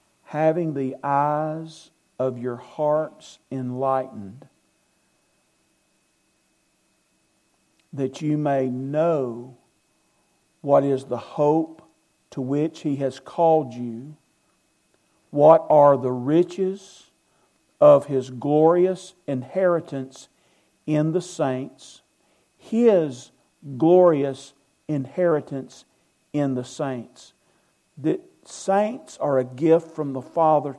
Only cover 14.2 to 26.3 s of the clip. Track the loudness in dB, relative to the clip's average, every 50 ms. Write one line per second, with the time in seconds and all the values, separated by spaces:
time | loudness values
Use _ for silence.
14.2 | _ _ _ _ _ _ _ _ _ _ _ _ _ _ _ _ _ _ _ _
15.2 | _ _ 0 4 6 8 8 6 6 4 4 6 8 6 6 4 0 -2 -4 -4
16.2 | -2 0 2 2 2 0 -2 -4 -4 -4 -6 -8 -14 -20 -20 -20 _ _ _ _
17.2 | _ _ _ _ _ _ _ _ _ _ _ _ 8 8 8 8 6 0 -2 -4
18.2 | -4 -4 -8 -6 -2 0 4 4 6 6 6 4 2 2 0 -4 -8 -16 -20 _
19.2 | _ -6 -6 -6 -8 -6 -4 0 0 2 2 0 -2 -6 -10 -10 -10 -12 -16 -20
20.2 | -20 -20 _ _ _ _ _ _ _ _ _ _ _ -2 -2 0 0 0 -2 -4
21.2 | -6 -6 -6 -6 -4 -4 -4 -6 -8 -12 -16 _ -20 -20 -20 -20 _ _ _ _
22.2 | _ _ _ _ _ _ _ _ -12 -6 -2 2 4 4 4 4 2 0 -4 -10
23.2 | -16 -20 _ _ _ _ _ _ -16 -14 -4 0 4 6 6 8 8 6 4 4
24.2 | 0 -4 -6 -8 -14 -20 _ _ _ _ _ _ _ -6 -4 -4 -4 -6 -4 -2
25.2 | 0 2 2 0 -2 -6 -10 -12 -12 -14 -18 -20 _ _ _ _ _ _ _ _
26.2 | _ _